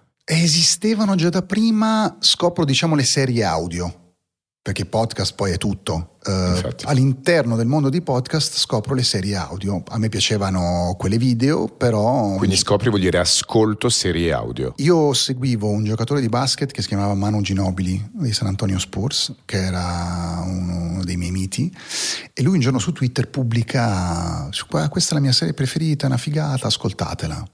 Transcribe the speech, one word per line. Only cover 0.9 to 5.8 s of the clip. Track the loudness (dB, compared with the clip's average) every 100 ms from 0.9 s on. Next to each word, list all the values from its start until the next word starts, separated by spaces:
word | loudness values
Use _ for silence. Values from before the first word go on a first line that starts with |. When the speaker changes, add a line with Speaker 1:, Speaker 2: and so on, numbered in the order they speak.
| 0 2 2
Speaker 1:
già | 2
da | 0
prima, | -2 2 2 4 2 2 0 0
scopro, | 0 2 2 2
diciamo, | 2 2 2 2
le |
serie | 2 2 2 2
audio, | 2 0 -2 -4 -6 -8 _ _ _ _ _ _
perché | -6 -4 -2
podcast | 0 -2 -2 -6 -2
poi | -2
è | 0
tutto. | -2 -4